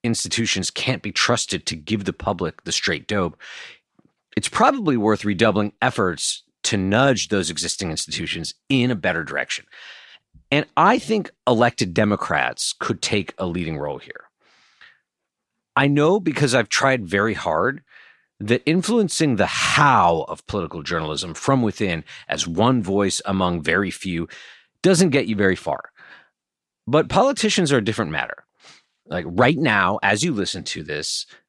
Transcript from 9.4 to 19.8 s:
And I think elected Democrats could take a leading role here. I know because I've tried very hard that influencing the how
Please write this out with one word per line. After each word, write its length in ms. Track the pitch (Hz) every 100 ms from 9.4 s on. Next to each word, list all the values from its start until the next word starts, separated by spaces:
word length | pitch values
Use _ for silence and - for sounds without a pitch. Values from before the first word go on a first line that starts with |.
| - - _ - - - - - _ - -
And 140 | 143 - -
I 220 | 180 233
think 320 | - 220 - _ -
elected 460 | 117 120 - 95
Democrats 800 | 85 104 101 - 76 64 - - -
could 240 | - 110
take 320 | - 104 87 -
a 100 | 92
leading 320 | 85 80 76
role 200 | 73 65
here. 260 | - - - _ _ _ _ _ - _ _ _ _ _ _ _ _ 135
I 120 | 143
know 320 | 143 151 208
because 340 | 170 135 143
I've 140 | 123 104
tried 380 | - - 131 87
very 280 | 98 110
hard 480 | 95 90 80 117 139 _ - - _ _ -
that 220 | 104 120 -
influencing 720 | 170 175 233 190 - 156 107
the 100 | 90
how 800 | - - 143